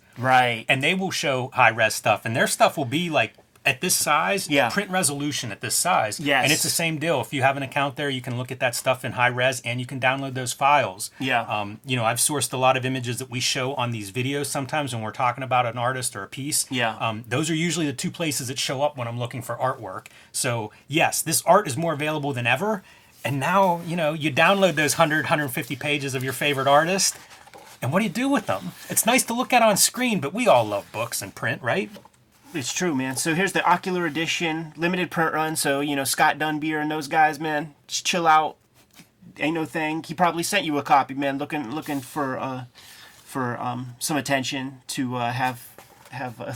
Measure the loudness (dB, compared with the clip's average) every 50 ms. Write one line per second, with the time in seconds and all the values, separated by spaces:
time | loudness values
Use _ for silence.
0 | _ _ _ -4 2 4 6 6 6 4 2 -2 0 0 0 2 2 2 0 0
1 | -2 -2 -2 -2 0 0 0 0 -2 -2 2 4 4 6 6 4 2 2 2 0
2 | 2 2 2 2 0 -2 0 0 0 0 4 4 4 4 4 0 -4 -2 -2 -2
3 | -2 0 0 0 0 0 -2 -10 _ _ _ _ -2 -2 -2 0 0 0 0 0
4 | 2 2 2 2 2 2 0 -2 0 2 4 4 4 4 2 -2 -2 0 0 0
5 | 0 0 -2 -2 -4 -4 -4 -4 -6 -6 -8 -8 -6 -2 -2 0 2 2 2 2
6 | 2 0 -2 -4 0 2 2 4 4 4 4 2 2 0 0 0 0 -2 -2 -2
7 | 0 0 0 0 0 -2 0 2 2 2 2 2 -4 -4 -2 -2 -2 -2 -2 -4
8 | -4 -4 -4 -4 -6 -6 -6 -6 -6 -8 -4 -2 -2 -2 -2 0 0 0 0 0
9 | -2 -4 0 2 2 2 2 2 2 2 0 0 -4 -6 -6 -6 -6 -8 -6 0
10 | 0 0 0 0 -4 -6 -6 -6 -6 -6 -2 0 4 4 6 4 4 2 -2 -6
11 | -10 -12 -8 -4 -2 0 2 0 0 0 -2 -4 -4 -4 -8 -12 -6 -4 -2 0
12 | 2 0 2 2 0 0 0 -2 -2 -2 -2 2 4 4 4 4 0 -2 -2 -2
13 | -4 -4 -6 -6 -8 -8 -6 -4 -2 -2 -2 -2 -2 -2 -2 -2 -2 -2 -4 -6
14 | -8 -6 -4 -4 -2 -2 -2 -2 -4 -4 -4 -4 -4 -2 -2 -2 -2 -2 -4 -6
15 | -6 -6 -4 0 0 0 0 -2 -2 0 2 2 2 0 -2 -2 -2 -2 -2 -2
16 | -4 -6 -6 -8 -10 -10 -10 -8 -6 -2 -2 -2 -2 -2 0 0 0 0 0 -2
17 | -4 -4 -4 -6 -6 -4 -2 -2 0 0 0 0 0 0 0 0 -2 -2 -2 -4
18 | -6 -6 -6 -4 -4 -4 -2 -4 -4 -6 -6 -4 -4 -4 -2 0 0 -2 -2 -4
19 | -6 -6 -4 -6 -6 -6 -6 -8 -8 -8 -4 -2 -2 -2 -2 -4 -8 -10 -10 -12
20 | -12 -14 -20 -20 -20 _ -6 -4 -2 -2 -2 -2 -4 -6 -10 -16 _ -4 0 2
21 | 2 2 2 -2 -2 -2 -2 0 4 6 6 6 6 2 -2 -2 -2 -2 -2 -2
22 | -2 -2 -2 -2 -2 -2 -2 -2 0 2 2 2 2 -2 -2 -4 -6 -12 -20 -20
23 | -20 _ _ -8 -6 -4 -2 0 0 2 4 4 6 4 4 0 -2 -4 -2 0
24 | 0 0 0 0 -2 0 2 4 6 6 6 6 4 4 4 2 2 2 4 4
25 | 4 4 4 0 2 2 0 0 0 -2 -4 -6 -6 -6 -8 -6 -4 -2 -2 -2
26 | -2 -4 -4 -4 -4 -4 -4 -2 0 0 0 2 4 6 6 6 6 4 2 2
27 | 0 0 -2 -4 -10 -20 -20 -20 -20 -20 -20 -20 -20 -20 -12 -6 -4 0 0 0
28 | 0 0 0 -2 0 2 2 0 0 -2 -4 -4 -6 -8 -12 -12 -10 -4 -4 0
29 | 2 4 2 2 2 0 -2 -4 0 2 4 4 6 6 6 4 2 2 0 0
30 | 0 0 0 0 -2 -2 -2 2 4 6 6 6 6 4 0 -4 -4 -6 -6 -6
31 | -6 -6 -6 -8 -8 -10 -10 -6 -4 -4 -4 -2 -2 -2 -2 -2 -2 -4 -10 -16
32 | -20 _ _ _ _ _ _ _ _ -10 -8 -8 -6 -6 -4 -2 -2 0 0 0
33 | -2 -2 -4 -2 -2 0 0 2 0 0 0 0 2 4 2 2 2 0 -2 0
34 | -2 -2 -2 -2 -2 -2 -2 -2 -2 -2 -2 -4 -6 -8 -6 -2 -2 0 0 0
35 | -2 -2 0 0 0 0 0 0 -2 -2 -2 -2 0 0 0 0 0 0 -2 -2
36 | -2 -2 2 4 4 4 4 2 0 -2 -2 -2 -2 -2 -2 -2 -2 -2 -4 -4
37 | -4 0 4 4 4 4 4 0 -2 -2 -2 -2 -4 -6 -10 _ _ -8 -8 -4
38 | -2 -2 -2 2 4 6 6 6 6 2 -2 -10 _ _ _ _ _ _ _ -20
39 | -20 _ _ _ -20 -20 -8 -4 -2 0 0 0 -2 -2 -2 -2 -2 -2 -2 -4
40 | -6 -8 0 2 2 2 2 0 -2 -2 -2 -2 0 0 -2 -2 2 4 4 4
41 | 4 2 -2 -2 -2 -2 -2 -2 -4 -4 -4 -6 -6 -6 -6 -8 -6 -6 -6 -6
42 | -8 -6 -6 -4 -4 -4 -4 -4 -6 -6 -6 -8 -10 -12 _ -20 -20 -20 -20 -20
43 | -20 -20 -20 -20 -20 -8 -4 -4 -2 -2 -2 -4 -4 -6 -6 -6 -8 -10 -10 -8
44 | -6 -2 -2 -2 0 0 0 0 0 -2 -4 -6 -6 -8 -10 -12 _ -10 -6 -4
45 | -4 -2 -2 -2 -2 -2 -2 -2 -2 -2 -4 -6 -12 -18 -20 -20 -20 -20 -20 -20
46 | -20 -16 -12 -10 -10 -10 -10 -10 -10 -10 -8